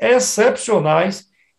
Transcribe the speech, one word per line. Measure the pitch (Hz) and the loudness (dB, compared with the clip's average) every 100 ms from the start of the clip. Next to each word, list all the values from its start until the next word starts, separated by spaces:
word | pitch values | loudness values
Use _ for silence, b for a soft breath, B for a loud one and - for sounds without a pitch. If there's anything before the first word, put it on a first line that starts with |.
excepcionais | 220 254 254 - 240 254 - 196 151 156 190 196 - _ _ | 0 2 0 0 0 0 -2 -2 0 0 0 -6 -16 _ _